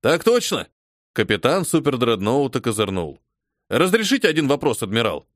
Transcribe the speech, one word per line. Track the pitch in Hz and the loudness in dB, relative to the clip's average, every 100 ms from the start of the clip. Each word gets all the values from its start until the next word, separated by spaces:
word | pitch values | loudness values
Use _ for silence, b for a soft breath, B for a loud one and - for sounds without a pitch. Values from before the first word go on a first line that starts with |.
«Так | - 165 - | 0 2 2
точно!» | 240 - 147 - _ _ _ _ | 0 0 -6 -8 _ _ _ _
Капитан | - 104 104 123 180 175 | -4 -2 2 2 0 0
супердредноута | 160 147 131 117 110 101 135 135 127 | 0 0 0 0 0 0 0 0 -2
козырнул. | 120 107 101 95 80 - _ _ _ _ _ | -4 -2 -2 -2 -6 -10 _ _ _ _ _
«Разрешите | 117 180 220 208 262 202 | 0 2 2 2 0 2
один | 156 143 | 0 0
вопрос, | 139 151 110 | 2 0 -2
адмирал?» | 98 110 110 76 _ | -2 0 0 -2 _